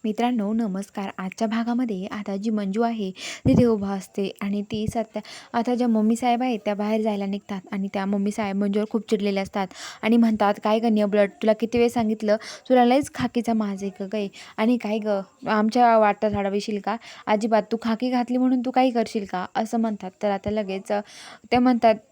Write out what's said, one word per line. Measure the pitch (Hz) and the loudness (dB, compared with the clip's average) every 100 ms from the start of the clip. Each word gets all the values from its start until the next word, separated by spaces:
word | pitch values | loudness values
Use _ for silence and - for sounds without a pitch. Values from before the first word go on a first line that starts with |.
| 214 | -4
मित्रांनो, | 208 240 247 202 | 0 0 0 0
नमस्कार. | 226 226 185 196 - 196 - | -2 -2 -4 -8 -8 -8 -8
आजच्या | 190 - 226 | -10 -4 -2
भागामध्ये | 226 233 240 247 190 196 | 0 -2 -2 -2 -4 -6
आता | 214 208 196 | -8 -6 -4
जी | 220 | -2
मंजू | 214 196 202 | -2 -2 0
आहे, | 233 226 190 185 - - - | 0 -2 -6 -8 -14 -4 2
ती | |
देवोबा | 269 240 220 196 | 4 4 2 -2
असते | 196 - - 196 - | -6 -6 -6 -6 -4
आणि | 202 202 | -4 -4
ती | 202 214 220 | -4 -6 -4
सत्या, | 233 214 214 - - - | -4 -6 -10 -12 -20 -6
आता | 240 233 | -4 -2
ज्या | 240 247 | 0 2
मम्मी | 220 214 233 | 2 2 2
साहेब | 247 240 | 0 0
आहेत, | 254 220 | 0 -2
त्या | 208 | -4
बाहेर | 202 208 220 | -4 0 0
जायला | 220 202 196 | 0 -2 -4
निघतात | 202 - 196 - | -6 -8 -10 -8
आणि | 202 196 | -6 -4
त्या | 202 | -4
मम्मी | 190 202 202 | -2 0 -2
साहेब | 208 208 196 | -2 -4 0
मंजूवर | 202 202 214 | 0 0 -2
खूप | 226 - | -4 -2
चिडलेल्या | 220 202 196 | -2 0 -2
असतात | 196 208 185 - - - | -4 -6 -6 -8 -16 -6
आणि | 220 233 | 2 4
म्हणतात, | 226 220 208 208 | 4 4 0 2
"काय | 214 220 | 0 2
गं | 233 | 2
निळबलट, | 214 208 208 202 | 2 2 2 2
तुला | - 220 | 0 0
किती | 214 226 240 | 0 0 2
वेळ | 233 | 2
सांगितलं, | 240 220 220 214 220 - - - | 2 -2 -2 0 0 -2 -18 2
तुला | 254 | 4
लयच | 240 262 285 | 6 4 0
खाकीचा | - 247 240 233 | -4 -2 -2 0
माज | 226 208 190 | -2 -2 -4
आहे | 196 - | -8 -8
गं, | 196 | -8
काय? | 214 196 - - - | -6 -6 -10 -14 -2
आणि | 220 240 | 2 2
काय | 208 214 | 0 -2
गं, | 214 202 196 _ - | 0 -2 -4 _ 0
आमच्या | 214 220 247 240 226 | 2 2 4 6 6
वाटा | 214 202 214 | 4 2 0
झाडाविशील | 208 196 202 202 208 | 0 -2 -2 -2 -6
का? | 202 233 - - - | -4 -6 -10 -12 -2
अजिबात, | 214 220 220 214 | 0 2 2 2
तू | 226 | -4
खाकी | 233 220 254 | -2 -2 0
घातली | 247 240 247 | 0 0 0
म्हणून | 254 254 | 2 2
तू | 247 | 2
काही | 254 262 | 2 2
करशील | 233 226 226 | 2 -2 -4
का?" | 196 180 185 | -4 -6 -4
असं | - 220 233 | -4 -2 0
म्हणतात. | 226 208 185 _ | -2 -2 -10 _
तर | 208 | -2
आता | 196 208 | -2 -2
लगेच, | 214 196 190 - | -4 -4 -8 -4
अ, | 208 - - - - - | -4 -4 -18 -20 -20 0
ते | 247 | 4
म्हणतात | 247 240 226 220 _ | 4 6 4 4 _